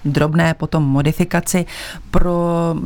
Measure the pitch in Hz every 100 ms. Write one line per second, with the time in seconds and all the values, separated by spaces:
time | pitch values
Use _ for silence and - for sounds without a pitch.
0 | 143 143 151 156 165 160 156 160 143 135
1 | 147 156 175 175 - 185 170 - - -
2 | - - 175 175 170 170 170 160